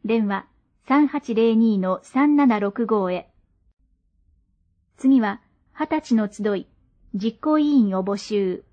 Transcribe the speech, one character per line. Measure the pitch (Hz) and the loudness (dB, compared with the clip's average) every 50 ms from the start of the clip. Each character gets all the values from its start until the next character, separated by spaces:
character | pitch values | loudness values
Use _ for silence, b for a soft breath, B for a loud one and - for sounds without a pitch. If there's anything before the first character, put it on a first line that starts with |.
| - | -4
電 | 208 226 233 214 | -2 -2 -2 -2
話、 | 202 196 190 - _ _ _ _ _ _ _ _ | -2 -4 -8 -10 _ _ _ _ _ _ _ _
三 | - 262 294 302 | 0 2 2 2
八 | 277 - 285 - - 226 | 2 0 -6 -6 -4 0
零 | 220 226 226 226 | 0 2 2 4
二 | 220 226 226 214 | 4 2 2 2
の | 196 185 185 185 - | 0 -2 -2 -4 -4
三 | _ - - 254 285 294 294 | _ -6 -2 0 2 2 4
七 | 285 285 254 220 208 | 4 4 4 2 2
六 | 202 202 202 - 233 | -2 -4 -4 -4 -2
五 | 202 220 208 190 180 | -2 0 -2 0 -2
へ。 | 180 180 - _ _ _ _ _ _ _ _ _ _ _ _ _ _ _ _ _ _ _ _ _ _ _ _ _ _ _ _ _ _ _ _ _ _ | -4 -6 -8 _ _ _ _ _ _ _ _ _ _ _ _ _ _ _ _ _ _ _ _ _ _ _ _ _ _ _ _ _ _ _ _ _ _
次 | _ - 262 269 254 | _ 2 2 4 4
は、 | 220 202 202 - _ _ _ _ _ _ _ | 2 0 -6 -8 _ _ _ _ _ _ _
二 | - 311 | -8 -6
十 | - 320 311 | -4 -4 -4
歳 | - - 240 | -2 0 0
の | 220 214 202 | 0 0 -2
集 | - - 208 214 202 | -6 -6 -4 -4 -4
い、 | 185 - _ _ _ _ _ _ _ _ - - | -4 -8 _ _ _ _ _ _ _ _ -12 -10
実 | 196 202 226 226 _ | -6 -6 -6 -6 _
行 | - 311 302 302 | -2 0 0 2
委 | 294 | 2
員 | 294 294 269 220 196 190 | 2 4 2 2 2 0
を | 190 185 | -2 -4
募 | 208 233 | -4 -6
集。 | 202 - - 214 202 196 185 180 - - _ | -6 -6 -4 -2 -2 -2 -2 -4 -6 -10 _